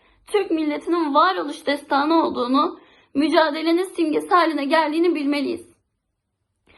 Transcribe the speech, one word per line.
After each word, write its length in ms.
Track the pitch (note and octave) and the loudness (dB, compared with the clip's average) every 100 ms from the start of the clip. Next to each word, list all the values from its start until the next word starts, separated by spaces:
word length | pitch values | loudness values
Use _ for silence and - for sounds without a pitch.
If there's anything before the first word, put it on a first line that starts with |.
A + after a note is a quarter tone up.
| _ _ - | _ _ -4
Türk 240 | G#4 F#4+ | -2 0
milletinin 640 | D#4+ D4+ D4 - E4+ D#4 | -2 -2 -4 -2 -2 2
varoluş 520 | C#4 F4 F#4 D4+ D4 - | 2 2 0 -6 -6 -4
destanı 600 | C#4+ C#4 C#4 D4 E4 D4 | -4 -2 -2 2 2 0
olduğunu, 520 | A#3+ B3 C4+ E4 - _ _ _ | -2 0 0 0 -4 _ _ _
mücadelenin 680 | C#4 D4+ D#4+ D#4 D4+ D#4+ E4+ | -2 2 2 2 0 0 0
simgesi 440 | F#4 - D#4+ D4+ - | -2 -2 -2 -2 2
haline 360 | F#4 E4 D4 | 2 2 0
geldiğini 500 | C#4 D#4+ D4+ D#4 F4 | 0 0 0 0 0
bilmeliyiz. 600 | D4+ C#4 D4 C4 - - _ _ _ _ _ _ _ _ _ _ | 0 -2 -2 -4 -8 -12 _ _ _ _ _ _ _ _ _ _